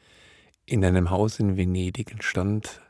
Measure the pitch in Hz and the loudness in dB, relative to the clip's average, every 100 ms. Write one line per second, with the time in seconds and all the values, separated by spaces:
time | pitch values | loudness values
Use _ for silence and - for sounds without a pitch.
0 | _ - - - _ _ - 120 92 92 | _ -20 -20 -20 _ _ -4 2 4 4
1 | 87 92 107 - 104 95 90 92 90 - | 2 2 0 0 0 2 0 0 -2 -6
2 | - 107 - - 98 107 - - | -10 -8 -4 -2 -2 -2 -6 -18